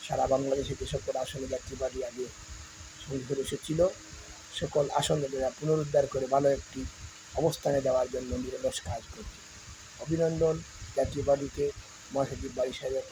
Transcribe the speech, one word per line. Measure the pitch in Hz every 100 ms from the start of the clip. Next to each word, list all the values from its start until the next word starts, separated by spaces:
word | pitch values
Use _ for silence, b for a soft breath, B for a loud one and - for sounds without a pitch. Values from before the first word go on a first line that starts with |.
| -
সারা | 135 131
বাংলাদেশে | 135 139 135 139 131
যে | 131
সকল | 139 - 131
আসনে | 127 139 131
জাতীয় | 127 - 131
পার্টি | 131 127
আগে | 123 120 123 - - - - - - -
সংসদ | - 135 123
সদস্য | 135 131 143 -
ছিল, | 156 180 - - - - - - -
সকল | 147 151 143 147
আসন | 139 156
যাতে | 139 135
তারা | 131 -
পুনরুদ্ধার | 151 156 147 147 135
করে | 135 127
ভালো | 135 139 135
একটি | - 131 131 - - - - -
অবস্থানে | 156 151 156 143 131
যাওয়ার | 127 127
জন্য | 127 127 127
নিরলস | 127 127 131 - -
কাজ | 117 -
করছে। | - - - - - - - - -
অভিনন্দন | 151 160 165 160 165 160 - - - -
জাতীয় | 131 139 135
পার্টিকে, | 139 139 - 143 - - - -
মহাসচিব | 135 131 131 131 123
বারিশ | 131 131
হায়দার | 135 131 127